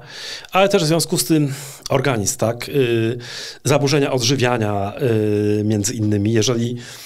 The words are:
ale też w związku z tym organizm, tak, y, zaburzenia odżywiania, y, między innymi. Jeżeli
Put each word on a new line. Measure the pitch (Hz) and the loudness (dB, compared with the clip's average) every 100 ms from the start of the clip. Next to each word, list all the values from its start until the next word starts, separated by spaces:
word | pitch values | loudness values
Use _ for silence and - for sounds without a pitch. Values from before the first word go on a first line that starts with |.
| - - - - - | -10 -14 -14 -14 -2
ale | 185 196 | 2 4
też | 202 | 4
w | 156 | 2
związku | 165 - 170 | 0 0 -2
z | |
tym | - 160 143 135 - - - | 2 2 2 -2 -12 -12 -2
organizm, | 131 139 117 95 - | 0 2 0 -2 -2
tak, | 110 120 - | -2 -2 -2
y, | 147 123 113 113 120 - - - - | 0 2 2 0 -2 -8 -12 -12 -4
zaburzenia | 127 143 139 147 139 | 0 2 2 2 2
odżywiania, | 131 113 135 123 120 104 101 101 - 127 110 107 104 104 104 | 0 0 2 2 2 0 -2 -4 -2 0 2 2 2 2 2
y, | |
między | 104 110 101 | 2 0 -2
innymi. | 120 107 104 104 | -2 0 2 2
Jeżeli | 113 107 117 117 120 - - | 2 2 0 -2 -6 -12 -16